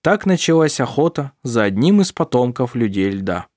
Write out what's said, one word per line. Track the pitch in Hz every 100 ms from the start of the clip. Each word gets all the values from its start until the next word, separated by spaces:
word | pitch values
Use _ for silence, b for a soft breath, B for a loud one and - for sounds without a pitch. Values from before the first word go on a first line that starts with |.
Так | - 208 196
началась | 180 - 165 156 -
охота | 123 - 160 165 139 _
за | 131 117
одним | 104 98 147 202
из | 185
потомков | - 160 123 123 123 123
людей | 123 113 98 98
льда. | 98 95 90 -